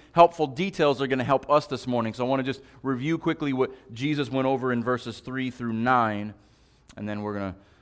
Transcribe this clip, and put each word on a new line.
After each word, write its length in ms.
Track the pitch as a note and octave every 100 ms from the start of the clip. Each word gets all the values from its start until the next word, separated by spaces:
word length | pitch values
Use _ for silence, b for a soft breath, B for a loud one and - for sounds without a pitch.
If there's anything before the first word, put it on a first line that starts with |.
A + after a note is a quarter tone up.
| B
helpful 360 | - E3+ - D3+
details 500 | B2+ F#3+ - D3 B2+
that 80 | C3+
are 20 |
gonna 160 | C3
help 260 | A#2+ C3+ -
us 160 | D3 D3+
this 220 | B2+ -
morning. 260 | B2 A2+
So 120 | G#2+ B2
I 20 |
wanna 160 | C3+
just 180 | C3 A#2+ - B
review 340 | C3 B2+ C#3+ E3
quickly 360 | E3 D#3+ D3
what 180 | B2+ B2+ B B
Jesus 360 | A2+ C#3 D3 C3+
went 180 | C3 C3
over 260 | C3+ B2+
in 100 | A#2+
verses 380 | A#2 B2 A#2+ G#2+
three 280 | - C3 B2+
through 220 | B2 A#2+
nine, 600 | A2+ A#2 B2+ A2 G#2 G#2 G#2 b b b b b -
and 100 | G#2
then 140 | G#2
we're 140 | G#2 G2+
gonna, 200 | G2 F#2 b b